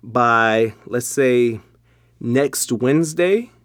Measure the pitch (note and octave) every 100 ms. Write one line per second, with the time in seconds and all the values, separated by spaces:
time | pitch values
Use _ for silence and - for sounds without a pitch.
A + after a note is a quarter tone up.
0 | A#2+ A#2 A#2+ A#2 A2+ A2 A2+ - - A#2+
1 | A#2+ - C3 B2 A#2+ A2 - _ _ _
2 | _ _ A#2 B2 C#3+ - - A#2 B2 D3
3 | E3 E3 F3 G#3 A#3+ _